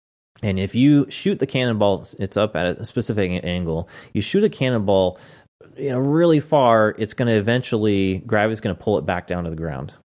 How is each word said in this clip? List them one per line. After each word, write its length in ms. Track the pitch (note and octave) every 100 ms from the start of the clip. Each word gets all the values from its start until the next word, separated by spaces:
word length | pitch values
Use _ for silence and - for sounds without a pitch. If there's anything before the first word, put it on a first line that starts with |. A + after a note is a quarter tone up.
| _ _ _ _
And 160 | G#2 F#2+
if 160 | G2
you 360 | A#2 C#3 D3 C3
shoot 280 | - G3 F#3
the 60 | C#3
cannonball, 600 | C3+ B2 A2 G2+ F#2+ - -
it's 180 | F#2+ G2+
up 180 | G#2+ D#2
at 220 | F2 D#2+
a 60 | A2
specific 460 | B2 A#2 G#2+ F#2
a-, 140 | F2+ E2+
angle. 440 | F2+ E2 D#2+ E2 - -
You 80 | G#2+
shoot 240 | - F#3+ G#3
a 40 |
cannonball, 680 | - C3 A#2+ G2+ F#2+ F#2 - - - _ _ - -
you 140 | C#3
know, 100 | B2
really 400 | C#3 D#3 F3 D3+
far, 560 | D3 D3+ B2 A2+ G#2+ -
it's 160 | G#2+
gonna 200 | - A#2+
eventually, 840 | A2 G#2 B2 - A2+ G#2+ G2+ F#2+ F#2
gravity's 420 | A#2 A2 A2 A2
gonna 140 | G#2+ F2+
pull 220 | - G2+
it 80 | D#2
back 220 | F2+ -
down 160 | F2+
to 60 | F2
the 80 | D#2+
ground, 360 | D#2+ C2+ D2 -